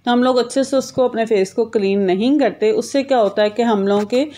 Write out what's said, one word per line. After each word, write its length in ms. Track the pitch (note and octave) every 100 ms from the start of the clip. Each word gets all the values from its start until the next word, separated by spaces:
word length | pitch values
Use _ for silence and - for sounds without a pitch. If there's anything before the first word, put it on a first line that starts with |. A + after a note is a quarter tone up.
| B3
तो 60 |
हम 120 | A#3+
लोग 140 | B3+ B3
अच्छे 260 | A#3+ C4+
से 120 | C4 C4+
उसको, 300 | - - B3
अपने 180 | A3+ A3
फेस 280 | G#3 F#3+
को 120 | - A3
क्लीन 320 | A3 G3 G3+
नहीं 360 | F#3+ F#3 B3 D4
करते। 320 | A#3 - G#3+
उससे 300 | G#3+ A#3 C#4
क्या 140 | C4+ B3+
होता 260 | G3+ G#3+
है 60 | G#3
कि 140 | G#3
हम 240 | A#3 G#3 G3
लोगों 180 | G3+ G#3
के 180 | B3 D4